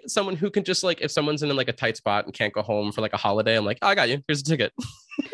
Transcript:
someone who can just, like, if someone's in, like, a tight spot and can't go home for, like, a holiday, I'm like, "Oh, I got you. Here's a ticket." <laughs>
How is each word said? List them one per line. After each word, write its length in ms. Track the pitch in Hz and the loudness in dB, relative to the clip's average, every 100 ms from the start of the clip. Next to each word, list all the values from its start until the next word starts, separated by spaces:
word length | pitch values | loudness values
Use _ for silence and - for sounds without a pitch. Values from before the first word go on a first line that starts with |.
| - | -2
someone 280 | 214 196 170 | -2 -2 -2
who 140 | 196 | 0
can 140 | 202 190 | 0 0
just, 180 | 185 | 0
like, 160 | 185 165 | 0 0
if 100 | 151 | -2
someone's 300 | 165 147 151 | 0 0 0
in, 140 | 147 131 | 0 0
like, 140 | 120 | -2
a 40 | |
tight 220 | - 117 110 | 0 -2 0
spot 300 | 107 101 - | 0 0 -2
and 80 | |
can't 180 | - 104 | -2 -2
go 120 | 107 | -2
home 280 | 104 104 104 | 0 0 0
for, 80 | 107 | -2
like, 140 | 107 | -2
a 40 | 98 | 0
holiday, 400 | 104 104 107 113 | 0 2 4 2
I'm 60 | |
like, 140 | 104 - | 2 0
"Oh, 60 | 196 | 2
I 80 | 196 | 4
got 140 | 120 | 2
you. 120 | 139 147 | 0 -2
Here's 140 | 143 | -2
a 20 | |
ticket." 300 | 139 147 107 - | 0 0 0 -2
<laughs> 60 | 131 - _ - - | -12 -14 _ -8 -2